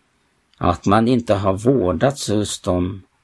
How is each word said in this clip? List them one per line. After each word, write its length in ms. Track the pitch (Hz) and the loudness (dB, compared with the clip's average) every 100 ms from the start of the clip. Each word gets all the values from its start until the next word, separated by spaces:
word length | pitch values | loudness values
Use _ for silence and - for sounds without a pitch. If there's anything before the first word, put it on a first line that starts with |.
| _ _ _ _ _ _ | _ _ _ _ _ _
Att 280 | 90 87 - | -2 0 2
man 220 | 104 113 | 2 4
inte 260 | 127 117 | 0 0
har 180 | 98 98 | 0 0
vårdats 760 | 98 117 135 90 85 135 143 - | 0 2 2 0 0 -2 -2 -4
just 400 | 104 101 - 98 | -2 -2 -6 -2
om 340 | 90 90 101 - _ | -2 -2 -8 -18 _